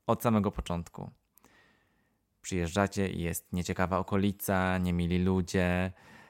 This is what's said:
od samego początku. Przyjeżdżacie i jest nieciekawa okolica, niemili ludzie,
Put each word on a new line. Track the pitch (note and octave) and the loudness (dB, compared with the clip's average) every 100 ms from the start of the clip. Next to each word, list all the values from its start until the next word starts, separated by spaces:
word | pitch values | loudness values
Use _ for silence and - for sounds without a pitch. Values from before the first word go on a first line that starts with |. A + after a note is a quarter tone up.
| - | -2
od | A2+ | 0
samego | B2 A2 G2+ | 2 2 2
początku. | - - F2 E2 - - - _ _ - _ _ _ _ _ _ _ _ _ | -2 -4 -6 -6 -12 -14 -16 _ _ -20 _ _ _ _ _ _ _ _ _
Przyjeżdżacie | - F#2 E2+ G2+ G2 - F#2+ | -4 -2 0 2 0 0 -2
i | - | -2
jest | E2+ E2+ - | -4 -4 -4
nieciekawa | F2+ E2+ F#2 F2+ F2+ | -4 -2 -2 0 0
okolica, | F#2 G2+ G2+ F#2+ - F#2+ F#2 F#2 | 0 0 0 0 0 0 2 0
niemili | F2+ F2 E2+ F2+ | 0 0 2 2
ludzie, | F2+ F#2 F2 F#2+ F2+ F2+ F#2 - - - - | 2 2 2 0 2 0 -2 -6 -20 -20 -20